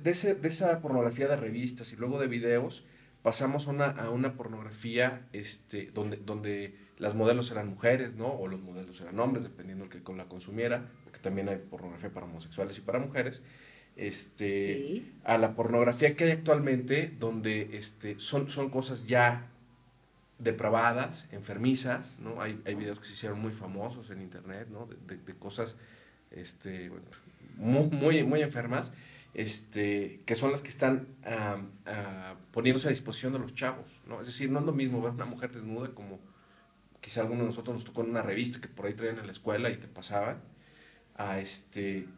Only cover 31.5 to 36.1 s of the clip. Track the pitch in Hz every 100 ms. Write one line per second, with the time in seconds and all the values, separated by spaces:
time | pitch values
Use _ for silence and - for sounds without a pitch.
31.5 | 98 101 - - 104 98 92 92 92 -
32.5 | 117 127 131 147 123 - - 131 131 110
33.5 | - 131 117 - - - 113 123 120 135
34.5 | 143 160 139 131 120 120 120 123 - 123
35.5 | 120 107 113 131 104 101